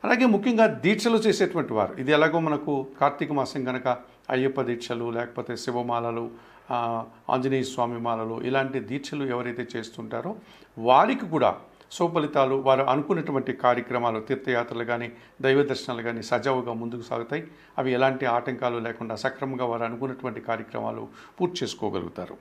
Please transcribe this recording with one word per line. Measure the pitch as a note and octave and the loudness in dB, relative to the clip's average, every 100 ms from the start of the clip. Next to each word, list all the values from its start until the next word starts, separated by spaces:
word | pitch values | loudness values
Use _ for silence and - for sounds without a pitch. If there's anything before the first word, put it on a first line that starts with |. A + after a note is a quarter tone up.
అలాగే | - A#3+ B3+ | 2 4 6
ముఖ్యంగా | G3+ B3 A3+ A3 | 4 2 4 4
దీక్షలు | C3 D#3+ G#3 A#3 A3+ | 4 2 2 2 4
చేసేటువంటి | A3 G3+ F#3+ E3+ B2 | 4 4 2 0 0
వారు, | A2 G2 | 0 0
ఇది | - C3 | -2 4
ఎలాగో | D3+ D#3 E3 | 6 6 4
మనకు | D#3+ D3 D3 C#3 C3+ - | 0 -2 0 -2 -4 2
కార్తీక | C#3+ C#3+ D3 | 2 2 -2
మాసం | C#3+ B2+ C#3 | -2 -2 -2
కనుక | B2+ B2+ B2+ A#2+ - - - | -4 -2 0 -2 -6 -16 -2
అయ్యప్ప | C3 C3+ C3+ | 0 2 0
దీక్షలు, | A#2+ A#2+ - A#2 A#2 | -2 -2 -4 -4 -4
లేకపోతే | A#2 A#2 - A#2+ A#2 | -4 -6 -8 -8 -6
శివమాలలు, | - B2 A#2+ A#2 A#2 A#2 A#2 A#2 - - - | -4 -4 -2 -2 -2 -4 -8 -12 -20 -20 -6
ఆ, | B2 A#2 A#2 A2+ - - | -4 -2 -4 -8 -14 -2
ఆంజనేయ | C3 C3+ C3+ | 0 2 0
స్వామి | B2+ - A#2 A#2+ | -2 -2 -2 -2
మాలలు, | A#2 A2+ A2+ A2+ | -2 -2 -4 -4
ఇలాంటి | B2 C3+ C3+ C3 | 0 0 0 -4
దీక్షలు | G#2+ C#3 - D3+ | -6 -8 -6 -6
ఎవరైతే | C#3 B2 A#2+ A#2+ A#2+ A#2+ | -4 -2 -4 -6 -8 -8
చేస్తుంటారో | A2 - A2 A#2 F3+ G#3+ - - - - | -10 -12 -8 -6 -6 -10 -16 -20 -18 -2
వారికి | A2+ C3+ G#3+ C#4 F#3 | 6 8 6 2 -2
కూడా | D3+ A2 - - _ - | 2 2 2 -12 _ -18
సుఫలితాలు, | - E3+ E3 D3 D3 C3+ | -2 0 2 0 2 4
వారు | C3+ C3+ C3 | 4 4 4
అనుకున్నటువంటి | C#3 C#3 C#3+ F3 D3 C#3 - | 4 2 2 -2 0 -2 -2
కార్యక్రమాలు, | B2 B2+ B2 A#2 B2 A#2+ A2 | 2 2 2 0 0 0 -2
తీర్థయాత్రలు | A2 C3 C3+ A#2+ A#2+ A#2 | -4 -4 0 0 0 -6
కానీ, | A#2 A#2+ A#2 A#2 - _ | -4 -4 -4 -12 -20 _
దైవ | C3+ C3+ | 4 4
దర్శనాలు | C#3+ C3 - A#2 | 4 0 -4 -4
కానీ | A#2 A2+ | -4 -6
సజావుగా | A2 A#2+ C3 C3 A#2+ | 0 0 2 0 -2
ముందుకు | A2+ A#2 A#2+ | -6 -6 -8
సాగుతాయి. | A#2 A#2 A#2 D3+ E3 - - - | -6 -6 -4 -6 -8 -20 -10 -4
అవి | C3 | 0
ఎలాంటి | B2+ C3+ C3 C3 | 4 4 2 0
ఆటంకాలు | A#2+ C3+ A#2+ B2 A#2 | 0 -2 -2 -2 -2
లేకుండా | A#2 A2 A2+ G#2+ | -6 -8 -8 -4
సక్రమంగా | C3 - C3+ B2+ | -4 -4 -6 -4
వారు | B2 A#2 | -2 -2
అనుకున్నటువంటి | A#2 A#2 C3+ B2+ C3 A2+ | -4 -4 -8 -6 -8 -8
కార్యక్రమాలు | A2+ A2+ A2+ A#2 A2 A2+ A2 - - - | -4 -6 -4 -6 -6 -6 -12 -16 -20 -4
పూర్తి | F3+ F3 | -4 -2
చేసుకోగలుగుతారు. | B2+ - G#2+ F2+ E2+ F2 F2+ - | -6 -4 -4 -4 -6 -10 -12 -14